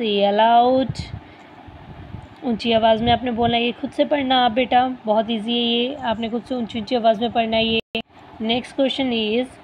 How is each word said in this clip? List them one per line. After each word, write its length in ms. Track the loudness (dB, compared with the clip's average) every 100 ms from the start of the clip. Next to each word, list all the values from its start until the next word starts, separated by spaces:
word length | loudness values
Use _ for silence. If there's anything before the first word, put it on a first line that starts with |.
say 160 | -2 2 2
aloud, 680 | 4 4 6 4 2 0 -6 -12 -14 -18 -20 -20 -20 -20 -20 -20 -18 -18 -18 -18 -10 -6
ऊंची 260 | -4 0
आवाज़ 320 | 2 4 4
में 80 | 2
आपने 180 | 0 0
बोलना 260 | -2 0 0
है। 60 |
ये 80 | -2
खुद 180 | -4 -4
से 160 | -2 0
पढ़ना 400 | 0 2 2 2
आप 60 |
बेटा, 440 | 0 2 2 2 -2 -2
बहुत 240 | 0 0
easy 240 | -2 -2
है 100 | -2
ये, 320 | 0 0 -2 -4
आपने 340 | -4 -4 -4
खुद 120 | -6
से 140 | -6 -6
ऊंची 240 | -6 -6
ऊंची 160 | -4 2
आवाज़ 260 | 2 2
में 100 | 0
पढ़ना 260 | -2 0 0
है 80 | 2
ये। 140 | 0 -2 -8 -12 -18 -20 -6
Next 340 | -2 -2 -2 0
question 380 | 0 0 -2
is, 340 | -2 0 -2 -4 -8